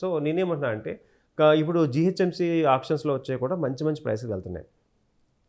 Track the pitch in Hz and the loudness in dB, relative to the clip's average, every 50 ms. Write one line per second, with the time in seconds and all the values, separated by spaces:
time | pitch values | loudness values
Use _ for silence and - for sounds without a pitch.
0 | - 185 175 151 147 151 160 180 190 180 165 143 139 123 110 107 - 160 - - | -6 -4 -2 -2 -2 -2 0 0 0 -2 -2 -2 -2 -4 -4 -4 -6 -8 -10 -12
1 | _ _ _ _ _ _ _ - 156 151 151 156 156 156 170 170 160 139 120 147 | _ _ _ _ _ _ _ 4 6 6 6 6 4 2 2 2 2 2 2 2
2 | 165 185 185 185 190 175 170 - 175 170 170 165 160 143 131 131 131 - 160 147 | 2 2 2 2 0 0 0 -2 -2 0 0 2 4 4 2 2 2 -2 -4 -2
3 | - 151 139 127 131 - 131 127 - 135 185 180 156 127 135 - 156 156 151 143 | -2 -2 -2 -2 -4 -6 -4 -4 -2 -2 -2 -2 -4 -4 -4 -2 -2 -2 -4 -2
4 | - 120 110 110 123 117 104 95 90 90 87 82 - - _ _ _ _ _ _ | -4 -4 -4 -4 -4 -6 -8 -8 -8 -8 -10 -12 -12 -16 _ _ _ _ _ _
5 | _ _ _ _ _ _ _ _ _ | _ _ _ _ _ _ _ _ _